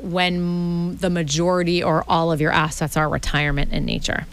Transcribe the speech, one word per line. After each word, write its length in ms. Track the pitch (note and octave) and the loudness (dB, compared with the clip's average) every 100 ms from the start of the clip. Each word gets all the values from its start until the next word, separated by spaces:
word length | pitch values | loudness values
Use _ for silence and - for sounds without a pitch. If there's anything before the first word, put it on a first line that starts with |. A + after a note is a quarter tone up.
when 320 | F#3 F3+ F3+ | -4 0 0
m-, 640 | F3+ F3 F3 F3 E3+ F3 F3+ | 0 0 0 0 -2 -2 -2
the 120 | F#3 | -2
majority 720 | F3 D3+ D3+ E3+ F3+ E3+ F3 | 0 0 0 2 2 2 0
or 220 | F3 D#3+ - | 2 0 2
all 240 | E3 E3 | 2 2
of 100 | D#3 | 2
your 120 | D3+ | 2
assets 440 | - D#3 - D#3 D#3 | 2 0 -2 -2 0
are 120 | D#3 | 0
retirement 640 | D#3 - D3 D3 C#3 C#3 | 0 0 0 0 0 0
in 120 | D#3+ | 0
nature. 420 | - - - - - | -2 -2 -2 -4 -6